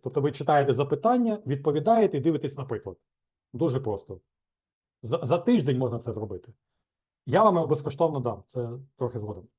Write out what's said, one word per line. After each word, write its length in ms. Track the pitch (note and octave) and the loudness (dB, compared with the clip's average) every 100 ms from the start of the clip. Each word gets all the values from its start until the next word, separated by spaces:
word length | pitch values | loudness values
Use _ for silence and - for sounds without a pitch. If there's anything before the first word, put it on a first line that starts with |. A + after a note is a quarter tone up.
Тобто 180 | B2 C#3+ | -6 -2
ви 120 | C#3+ | -2
читаєте 400 | - D3 D3 C#3 | -2 2 2 4
запитання, 720 | B2+ C#3 D3+ A3+ B3 A3+ G#3 B2 | 2 0 0 2 2 0 -2 -4
відповідаєте 720 | C#3 D3+ D3+ E3+ A3+ G#3 C#3+ | -4 0 0 2 4 4 2
і 20 | |
дивитесь 380 | D3+ D3+ C#3+ C#3+ | 0 0 -2 -6
на 60 | |
приклад. 320 | C3+ A2 G2 F2+ _ _ _ _ _ | -8 -8 -8 -14 _ _ _ _ _
Дуже 280 | B2 D#3+ B2+ | -2 -2 0
просто. 400 | A#2 G2+ - F#2 _ _ _ _ _ _ _ _ | -4 -6 -8 -18 _ _ _ _ _ _ _ _
За, 180 | A#2 D#3+ | -6 -4
за 160 | B2 E3+ | 0 0
тиждень 400 | A#3+ A#3+ C#3 B2+ | 4 4 4 0
можна 200 | B2+ A#2 | 0 -4
це 140 | - | -6
зробити. 400 | G#2+ G#2 F#2+ - - _ _ _ _ _ _ - | -6 -6 -10 -14 -20 _ _ _ _ _ _ 0
Я 160 | E3+ | 4
вам 120 | G#3+ | 6
його 120 | F3 D3+ | 4 2
безкоштовно 540 | C#3+ C#3+ C#3 E3 C#3+ | -2 -2 0 0 0
дам, 220 | A#2+ G2 - | -4 -6 -8
це 240 | B2+ A#2 B2+ - - | -8 -6 -8 -14 -6
трохи 220 | A#2+ A2+ | -6 -6
згодом. 300 | G#2 G2 - | -8 -10 -14